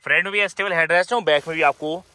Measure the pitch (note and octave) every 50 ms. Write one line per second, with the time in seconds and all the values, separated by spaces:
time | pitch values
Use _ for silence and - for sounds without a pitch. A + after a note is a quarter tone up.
0 | _ - D3 D#3 F3 G3 G3 G#3 G#3 F#3+ - - G3 G3+ F3+ E3 E3 D#3 E3+ F3
1 | F#3 - A#3+ A#3+ G#3 D#3 D3+ D3 C#3+ E3 D#3+ D#3+ D#3+ C#3+ C#3+ - D3+ D3+ D#3 F3
2 | F#3 _